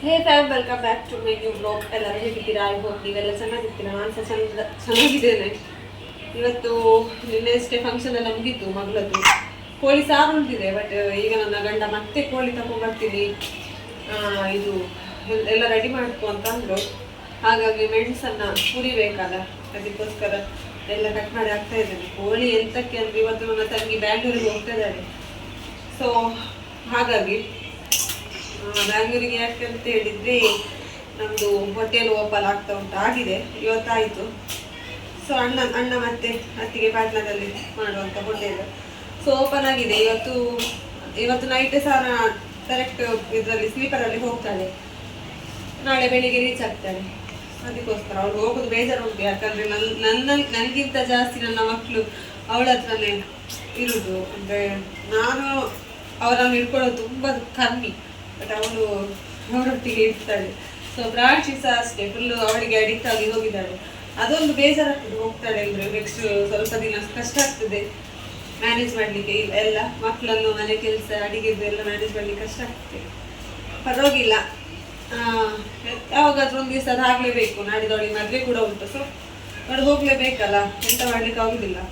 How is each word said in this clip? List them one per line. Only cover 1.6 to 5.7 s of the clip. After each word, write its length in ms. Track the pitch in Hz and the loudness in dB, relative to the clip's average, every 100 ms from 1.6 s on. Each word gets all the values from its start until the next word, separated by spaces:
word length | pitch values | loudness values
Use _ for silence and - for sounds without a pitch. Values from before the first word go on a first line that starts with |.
| 208 214 214 220 | -2 -2 -2 -4
ಎಲ್ಲರೂ 240 | 208 202 | -2 -2
ಹೇಗಿದ್ದೀರಾ? 520 | 226 220 - 214 202 | -4 -4 -2 2 2
I 40 | 202 | 0
hope 280 | 208 202 | -2 -4
ನೀವೆಲ್ಲ 340 | 202 202 208 208 | -4 -2 -2 -2
ಚೆನ್ನಾಗಿರ್ತೀರಾ. 540 | 220 240 220 - 202 | -4 -4 -4 -6 -6
ನಾನ್ 200 | 196 214 | -4 -4
ಸಹ 100 | 311 | -4
ಚಂದ-, 640 | 440 220 220 208 - - - | -4 -2 -2 -2 -6 -6 2
ಚೆನ್ನಾಗಿದ್ದೇನೆ. 640 | 233 285 277 233 214 196 - - | 6 6 6 6 4 0 -6 -12